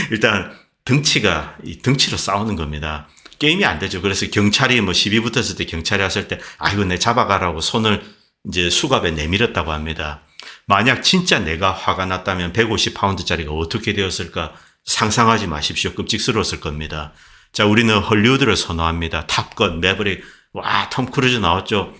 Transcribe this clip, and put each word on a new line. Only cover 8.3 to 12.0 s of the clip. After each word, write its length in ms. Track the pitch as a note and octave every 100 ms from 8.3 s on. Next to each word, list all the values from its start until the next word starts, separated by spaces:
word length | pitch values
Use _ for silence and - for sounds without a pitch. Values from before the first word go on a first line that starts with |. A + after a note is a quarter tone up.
| _ -
이제 220 | F2 F2
수갑에 400 | - C#3+ B2+ F2+
내밀었다고 640 | D#2 D#2 G2 A#2 F#2 D#2+
합니다. 500 | D2+ D#2 D#2 D#2 D2 _ - - - -
만약 360 | G2 A#2+ A#2+
진짜 360 | - F#3 F3+ D3+
내가 320 | D#2+ E2 F#2+
화가 360 | F2+ - F2+